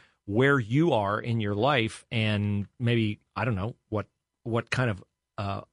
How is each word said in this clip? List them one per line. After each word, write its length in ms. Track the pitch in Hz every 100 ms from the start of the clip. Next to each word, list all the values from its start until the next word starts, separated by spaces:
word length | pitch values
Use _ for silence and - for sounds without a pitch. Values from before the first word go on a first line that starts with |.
| - _ -
where 340 | 107 135 143
you 340 | 107 135 170
are 260 | 117 98 107
in 200 | 117 113
your 160 | 104 101
life 500 | 131 139 110 - -
and 560 | 117 107 104 104 101 98 -
maybe, 400 | 120 117 107 104 _ 95
I 100 | 123
don't 100 | 98
know, 200 | 110 - -
what, 180 | 107 98 _ _ _
what 260 | 120 117 -
kind 200 | - 127
of, 120 | 92 - _ _ -
uh, 240 | 98 101 -